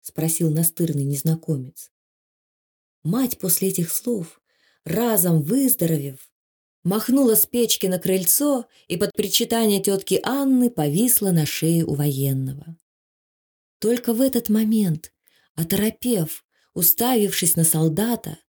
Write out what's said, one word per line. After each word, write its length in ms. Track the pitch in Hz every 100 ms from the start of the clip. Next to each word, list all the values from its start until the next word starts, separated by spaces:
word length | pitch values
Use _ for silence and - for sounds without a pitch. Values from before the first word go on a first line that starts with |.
| -
спросил 460 | - 160 - 165
настырный 500 | 151 165 - 170 143
незнакомец. 880 | 139 143 165 160 165 143 127 - - _ _ _ _ _ _ _ _ _ _ _
Мать 360 | 151 226 247 -
после 300 | 185 165 190
этих 240 | 185 165
слов, 480 | - 247 220 165 _ _ _ _ _
разом 580 | - 180 240 208 175 160
выздоровев, 880 | 147 262 262 - 165 156 139 131 - _ _ _ _ _
махнула 500 | 170 208 226 269 254
с 100 | 208
печки 420 | - 240 226 - 190
на 120 | 180
крыльцо 680 | 190 190 175 - 294 262 240 _ _
и 100 | 175
под 160 | 196
причитание 680 | - 196 - 226 226 220 196
тётки 380 | 196 196 - 190
Анны 480 | - 269 277 254 240
повисла 640 | 240 147 156 240 - 202
на 120 | 170
шее 400 | 147 - 160 165
у 100 | 156
военного. 840 | 143 147 135 139 135 135 139 160 165 _ _ _ _ _ _ _ _ _ _
Только 340 | 214 247 240
в 60 | 226
этот 280 | 269 247 233
момент, 640 | 214 220 220 196 151 - _ _ _ _ -
оторопев, 880 | 165 196 214 214 247 214 156 - _ _ _
уставившись 840 | 165 170 - 240 247 202 - 175 -
на 80 |
солдата 720 | 160 156 160 151 233 233 - -